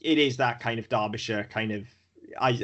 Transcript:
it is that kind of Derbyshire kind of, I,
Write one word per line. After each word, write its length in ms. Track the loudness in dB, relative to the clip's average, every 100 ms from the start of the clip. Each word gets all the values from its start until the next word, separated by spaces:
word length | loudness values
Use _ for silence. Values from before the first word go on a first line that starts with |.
it 180 | 2 4
is 180 | 4 2
that 220 | 0 0
kind 180 | -4 -4
of 100 | -2
Derbyshire 580 | 0 0 -4 -4 -4 -4
kind 220 | -4 -4
of, 140 | -4 -8 _ _ _ -16 0
I, 180 | 2 4